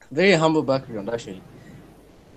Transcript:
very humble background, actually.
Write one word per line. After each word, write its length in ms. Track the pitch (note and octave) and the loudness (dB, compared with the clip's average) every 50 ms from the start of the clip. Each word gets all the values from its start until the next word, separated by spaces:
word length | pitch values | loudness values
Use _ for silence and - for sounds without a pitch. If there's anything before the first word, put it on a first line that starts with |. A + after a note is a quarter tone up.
| - - | -20 -8
very 220 | C3 D3 F3+ G3+ F#3 | -2 2 4 4 4
humble 300 | D3+ D#3+ D#3+ D#3+ D#3 C3+ | 4 4 2 2 2 0
background, 460 | B2+ C3+ C3+ C3 B2+ A#2 G#2 G2 G#2 | 0 -2 -2 -4 -6 -10 -10 -8 -8
actually. 340 | A#2 A2+ - A2 F#2+ F#2 F2 - - - - - - - - - - - - - - - - _ - | -8 -8 -8 -12 -16 -16 -18 -20 -20 -20 -20 -20 -20 -20 -20 -20 -20 -20 -20 -20 -20 -20 -20 _ -18